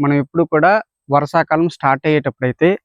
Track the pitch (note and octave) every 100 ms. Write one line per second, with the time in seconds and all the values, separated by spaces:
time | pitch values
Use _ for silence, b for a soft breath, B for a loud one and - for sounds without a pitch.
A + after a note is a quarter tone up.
0 | C#3+ C#3+ C3+ E3 D#3+ D#3 E3+ G#3+ - _
1 | - C#3+ C#3+ E3+ D#3 D#3+ E3+ - C#3+ C3+
2 | D#3+ D3+ C3+ - B2+ A#2+ E3 G3+